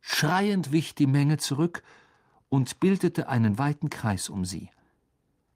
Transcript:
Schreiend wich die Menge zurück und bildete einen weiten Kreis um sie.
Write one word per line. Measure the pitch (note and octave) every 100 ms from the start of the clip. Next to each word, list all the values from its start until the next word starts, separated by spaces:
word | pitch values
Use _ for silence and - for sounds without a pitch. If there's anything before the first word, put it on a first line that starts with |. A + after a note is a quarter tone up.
Schreiend | - - D3+ F3+ G3+ G3+ C#3+
wich | D#3 -
die | - C#3+
Menge | C#3 C#3+ D#3
zurück | - C#3 E3+ - _ - _ _ _ _ _
und | C3+ B2+ -
bildete | F#3 G3 F3 - D3+
einen | B2+ A2+ G2+
weiten | C#3+ D3 D3+
Kreis | - A2+ F#2+ -
um | G2+
sie. | F#2 F#2 - _ _ _ _ _ _ _ _